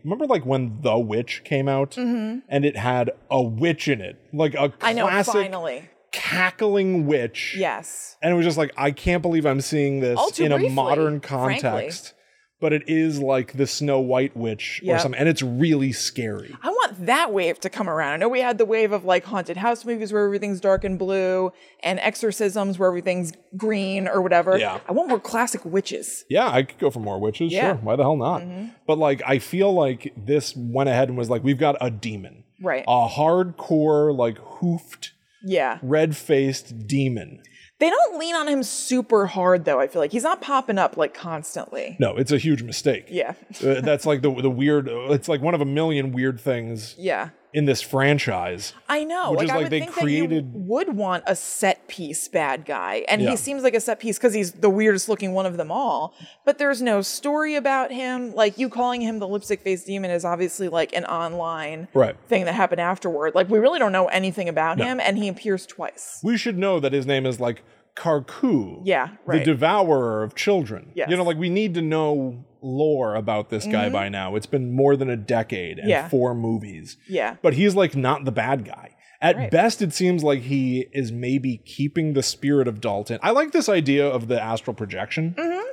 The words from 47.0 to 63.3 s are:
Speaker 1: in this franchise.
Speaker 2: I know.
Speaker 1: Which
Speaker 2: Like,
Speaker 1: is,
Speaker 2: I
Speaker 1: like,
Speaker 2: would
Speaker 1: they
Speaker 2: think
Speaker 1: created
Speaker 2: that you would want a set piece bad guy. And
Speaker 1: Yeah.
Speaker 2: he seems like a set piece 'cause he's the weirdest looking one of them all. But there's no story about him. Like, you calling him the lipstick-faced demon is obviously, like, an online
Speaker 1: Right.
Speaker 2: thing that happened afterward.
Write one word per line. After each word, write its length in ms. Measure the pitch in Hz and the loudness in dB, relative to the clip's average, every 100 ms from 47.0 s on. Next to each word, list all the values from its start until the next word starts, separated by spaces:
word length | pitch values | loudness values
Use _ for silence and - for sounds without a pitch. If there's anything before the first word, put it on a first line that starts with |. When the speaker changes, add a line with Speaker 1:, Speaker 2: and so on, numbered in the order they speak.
| 175 104 151 _ _ | -4 -2 -4 _ _
Speaker 1:
in 100 | 151 143 | 0 2
this 160 | 120 | 2
franchise. 920 | - 135 139 143 123 90 87 90 - - - | 0 2 4 2 0 -2 -4 -6 -10 -14 -4
Speaker 2:
I 160 | 302 302 | -4 -2
know. 260 | 359 262 | -4 0
Speaker 1:
Which 60 | 175 | 0
Speaker 2:
Like, 80 | 160 | 0
Speaker 1:
is, 60 | |
Speaker 2:
I 40 | 160 | 0
Speaker 1:
like, 80 | |
Speaker 2:
would 80 | 143 | 0
Speaker 1:
they 80 | 156 | -2
Speaker 2:
think 120 | 226 | -4
Speaker 1:
created 600 | 170 147 151 165 160 127 | -2 0 2 2 -2 -4
Speaker 2:
that 40 | 120 | -8
you 40 | 180 | -2
would 300 | 262 381 208 | -2 0 -2
want 260 | 190 175 - | -2 -2 -2
a 100 | 185 | -4
set 500 | - - 190 - - | -4 -2 0 0 -6
piece 400 | - 151 147 - | -12 -8 -8 -4
bad 380 | 170 143 135 151 | -2 0 -2 -6
guy. 400 | 123 90 110 - | -6 -4 -4 0
And 140 | 214 | 0
Speaker 1:
Yeah. 100 | 202 | 2
Speaker 2:
he 60 | 240 | 0
seems 260 | 277 277 | -4 0
like 100 | 254 | 0
a 60 | 220 | 2
set 200 | 233 208 | -2 -4
piece 200 | 226 - | -4 0
'cause 140 | 240 | 2
he's 180 | 208 175 | 2 -4
the 180 | 165 202 | 2 2
weirdest 380 | 196 214 190 220 | 4 4 2 0
looking 220 | 208 196 | -2 -2
one 120 | 185 185 | -2 -2
of 100 | 175 | -4
them 140 | 156 | -4
all. 420 | 214 254 143 156 _ 165 _ 277 | -4 -2 -2 -6 _ -20 _ 0
But 120 | 294 | 2
there's 220 | 285 240 | 0 0
no 200 | 247 202 | 2 0
story 540 | 196 - 285 302 302 294 | 0 -4 -2 0 0 0
about 360 | 269 269 262 | 0 0 -2
him. 440 | 254 254 254 247 - | -4 -6 -6 -6 2
Like, 220 | 214 202 | 2 2
you 80 | 254 | -4
calling 300 | 233 247 247 | -2 -2 -2
him 180 | 226 220 | -4 -4
the 80 | 190 | -4
lipstick-faced 600 | 202 - 196 196 180 190 | -6 -4 -4 -2 -4 -4
demon 240 | 196 185 | -6 -2
is 140 | 175 175 | -2 -2
obviously, 420 | 175 180 - 180 | -2 -2 -4 -2
like, 260 | 165 156 175 | 0 0 -2
an 100 | - | -4
online 840 | 165 165 175 165 160 151 160 185 | -6 -4 -6 -6 -6 -8 -10 -2
Speaker 1:
Right. 220 | 135 113 - - | 2 2 0 -2
Speaker 2:
thing 160 | 208 175 | 0 0
that 80 | 208 | 0
happened 260 | 175 175 | 0 2
afterward. 520 | 170 185 180 151 156 | 0 -2 -4 -2 0